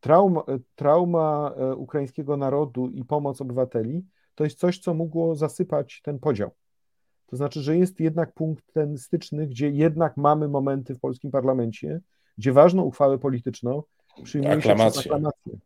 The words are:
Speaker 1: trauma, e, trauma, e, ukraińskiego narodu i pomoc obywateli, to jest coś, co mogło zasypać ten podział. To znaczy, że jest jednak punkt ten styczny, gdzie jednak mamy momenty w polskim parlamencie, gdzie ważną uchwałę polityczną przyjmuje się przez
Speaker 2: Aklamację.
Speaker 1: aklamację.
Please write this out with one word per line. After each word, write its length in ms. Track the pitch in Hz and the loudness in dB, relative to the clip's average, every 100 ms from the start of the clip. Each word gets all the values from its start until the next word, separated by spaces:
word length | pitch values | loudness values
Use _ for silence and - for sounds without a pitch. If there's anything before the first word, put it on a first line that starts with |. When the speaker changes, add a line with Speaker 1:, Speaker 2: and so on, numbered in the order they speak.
Speaker 1:
trauma, 400 | 123 160 196 170 | 6 6 6 2
e, 180 | - 135 - | -2 -6 -6
trauma, 800 | _ 143 156 175 170 156 147 147 135 | _ 2 4 4 2 2 0 -2 -4
e, 180 | 131 | -4
ukraińskiego 640 | 131 131 151 139 - 139 143 | -4 -6 -6 -6 -8 -4 -2
narodu 520 | 135 139 147 120 127 | 0 0 -2 -4 -6
i 160 | - | -6
pomoc 360 | 123 151 143 127 | -4 -4 -4 -6
obywateli, 640 | 135 120 127 120 110 156 190 _ _ | -6 -4 -2 -2 -4 -6 -10 _ _
to 100 | _ | _
jest 140 | 151 - | -4 0
coś, 200 | 180 180 | -2 -2
co 160 | - | -4
mogło 420 | 160 165 156 165 156 | -4 -2 -2 -2 0
zasypać 640 | 151 - 185 151 131 - | -4 -2 -2 -2 -4 -10
ten 140 | - 143 | -10 -4
podział. 320 | 147 113 101 _ _ _ _ _ _ _ _ | -2 -2 -4 _ _ _ _ _ _ _ _
To 100 | 127 | -6
znaczy, 240 | 143 156 | -6 -4
że 160 | 139 165 | -2 2
jest 240 | 180 185 | 2 0
jednak 320 | 160 156 160 | -2 -2 -6
punkt 400 | _ 160 156 _ | _ -6 -6 _
ten 260 | - 147 147 | -4 -4 -4
styczny, 480 | - 160 - 147 151 | -6 -6 -4 -6 -6
gdzie 240 | 120 147 | -2 -2
jednak 460 | 143 160 156 160 - | 2 2 2 -2 2
mamy 320 | 143 151 151 | 2 4 2
momenty 460 | 139 139 139 127 | 0 0 -4 -6
w 60 | 131 | -8
polskim 300 | 135 127 147 | -6 -6 -4
parlamencie, 680 | 135 131 131 117 107 147 160 - _ _ - | -2 0 0 -2 -6 -8 -8 -10 _ _ -4
gdzie 140 | 110 | 2
ważną 300 | 131 165 185 | 8 8 6
uchwałę 360 | 165 123 143 135 | -2 2 2 2
polityczną 640 | 139 131 123 113 120 139 160 _ _ _ | -2 -4 -6 -8 -6 -6 -8 _ _ _
przyjmuje 300 | 120 147 139 | -8 -4 -2
się 60 | 151 | 0
przez 100 | 143 | 2
Speaker 2:
Aklamację. 400 | 104 110 107 143 | 4 4 2 -4
Speaker 1:
aklamację. 420 | 147 151 - - 107 | -2 -4 -6 -14 -18